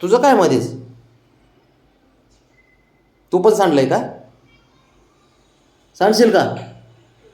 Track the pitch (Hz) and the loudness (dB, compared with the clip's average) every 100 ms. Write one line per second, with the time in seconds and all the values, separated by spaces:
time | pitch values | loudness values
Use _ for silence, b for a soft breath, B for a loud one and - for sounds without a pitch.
0 | 180 247 277 226 160 123 117 - - - | -2 2 2 2 2 0 -4 -12 -20 -20
1 | _ _ _ _ _ _ _ _ _ _ | _ _ _ _ _ _ _ _ _ _
2 | _ _ _ _ _ _ _ _ _ _ | _ _ _ _ _ _ _ _ _ _
3 | _ _ _ 180 214 208 185 139 131 202 | _ _ _ 0 0 2 0 0 0 -2
4 | 247 - - _ _ _ _ _ _ _ | -6 -16 -20 _ _ _ _ _ _ _
5 | _ _ _ _ _ _ _ _ _ - | _ _ _ _ _ _ _ _ _ -2
6 | 202 220 226 185 120 - - - - _ | 0 2 2 2 -2 -8 -16 -20 -20 _
7 | _ _ 440 | _ _ _